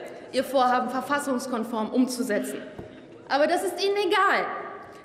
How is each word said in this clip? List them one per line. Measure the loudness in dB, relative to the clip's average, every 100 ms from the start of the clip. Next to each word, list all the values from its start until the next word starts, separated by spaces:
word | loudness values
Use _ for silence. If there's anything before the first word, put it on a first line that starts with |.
| -10 -14 -4
Ihr | -2
Vorhaben | 2 4 4 4 0
verfassungskonform | -2 0 0 0 -2 -2 -4 -2 -2 0
umzusetzen. | 2 2 2 0 0 -2 -6 -10 -14 -16 -18 -20 -16 -2
Aber | 2 4
das | 2
ist | 0 0
Ihnen | 0 2
egal, | 4 4 4 4 0 -4 -8 -12 -16 -16